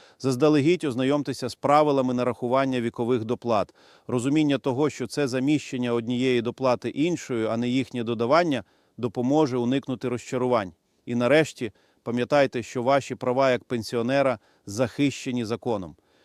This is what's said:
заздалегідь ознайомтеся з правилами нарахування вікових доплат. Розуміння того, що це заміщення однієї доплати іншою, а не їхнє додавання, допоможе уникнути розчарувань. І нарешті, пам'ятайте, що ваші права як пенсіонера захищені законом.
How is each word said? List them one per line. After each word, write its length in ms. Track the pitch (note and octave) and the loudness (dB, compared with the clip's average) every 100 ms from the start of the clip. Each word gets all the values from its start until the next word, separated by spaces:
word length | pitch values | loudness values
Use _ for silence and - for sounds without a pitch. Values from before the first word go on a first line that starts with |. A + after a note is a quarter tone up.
| - _ | -20 _
заздалегідь 640 | C3+ B2 D#3 D3+ C#3+ F3+ | -4 2 4 6 4 2
ознайомтеся 680 | D#3 A#2 C3 D3 C#3 B2+ B2 | -2 -2 0 0 -2 -6 -8
з 60 | |
правилами 580 | - C3+ D3 D3+ C#3 B2+ | -4 2 4 4 2 2
нарахування 680 | B2 B2 A#2 A#2+ C3 C3+ B2+ | 0 -2 -2 0 0 2 0
вікових 440 | A#2 - A#2 B2+ | -2 -2 -2 0
доплат. 500 | A2+ A#2+ A#2 G#2+ F2+ _ _ _ - | -2 -4 0 0 -2 _ _ _ -6
Розуміння 500 | B2 B2+ D#3 D3+ C#3 | -4 0 2 2 2
того, 320 | C#3+ B2 D3 | 0 0 -2
що 180 | - A#2+ | -2 -6
це 200 | - C#3 | -2 -2
заміщення 680 | B2+ C3+ D3 - C3 B2 | 0 0 0 -2 -4 -2
однієї 480 | A#2+ A#2 B2 C3 B2 | -2 -2 0 2 2
доплати 480 | A#2 A#2 C3 A#2 A#2+ | 0 -2 0 0 -2
іншою, 600 | - E3 E3 - A#2+ A2 | -2 -2 -2 -4 -2 -2
а 80 | A2+ | -2
не 120 | B2 | 0
їхнє 340 | B2+ - B2 | -2 -2 -6
додавання, 600 | A2+ A2+ A#2 D#3+ F3 B2+ - _ _ - | -4 -2 2 2 2 -2 -6 _ _ -8
допоможе 600 | A#2 B2+ B2 D3+ D3+ B2+ | -6 -2 2 2 2 0
уникнути 520 | A#2+ C3+ C3 B2 B2+ | 0 -2 -4 -6 -6
розчарувань. 640 | A#2+ - B2+ B2+ A#2+ F#2 - _ _ | -6 -6 -2 2 0 0 -10 _ _
І 100 | - | -6
нарешті, 560 | A#2+ A#2+ D3+ D3+ - A2 - _ _ | -2 4 4 4 -4 -10 -10 _ _
пам'ятайте, 600 | - A#2+ A#2+ D3 C3+ B2 | -6 -4 2 4 4 0
що 200 | - C3 | -6 -2
ваші 320 | A#2+ C#3 - | 2 2 0
права 360 | B2 B2+ B2+ C3+ | -4 -2 2 2
як 120 | A#2+ | 2
пенсіонера 760 | - A#2+ A2 B2 A#2 C#3 C3+ A#2 _ _ | -2 -6 -4 -4 0 2 2 -2 _ _
захищені 800 | - G2+ B2 - C#3+ - C3+ B2 | -12 -4 -2 0 -2 -2 -6 -6
законом. 500 | G#2+ A2+ B2+ G#2 E2+ - _ _ | -4 -4 -4 -4 -6 -16 _ _